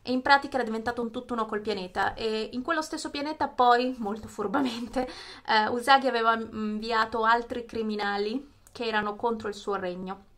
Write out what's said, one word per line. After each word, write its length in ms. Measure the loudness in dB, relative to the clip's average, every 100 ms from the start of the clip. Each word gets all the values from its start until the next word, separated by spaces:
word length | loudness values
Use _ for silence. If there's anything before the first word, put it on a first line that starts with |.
e 120 | -2
in 100 | -2
pratica 340 | 4 4 4 -2
era 80 |
diventato 380 | -2 -2 -4 -4
un 80 | -4
tutt'uno 340 | -6 -6 -4
col 160 | -2 -2
pianeta. 540 | -2 -4 -4 -2 -2
E 340 | 0 -4 -2 -4
in 100 | -6
quello 180 | -2 -2
stesso 300 | -2 -6 -6
pianeta 380 | -6 -6 -2 -4
poi, 460 | 4 6 8 4 -2
molto 300 | -4 -4 -8
furbamente, 800 | -6 -2 0 0 -2 -4 -2 -4 -6 -16 -16 2
eh, 220 | 2 4
Usagi 380 | 0 6 6 6
aveva 280 | 2 2
inviato 880 | 2 -2 -4 -4 -4 0 2 2 2
altri 420 | 4 4 2 -8 -6
criminali 840 | -4 -2 0 -2 0 -2 -4 -8 -20 -20
che 140 | -6 -2
erano 300 | 0 -2 -2
contro 320 | -2 -2 -4
il 60 |
suo 200 | -6 -4
regno. 540 | -2 -2 -6 -8 -10 -14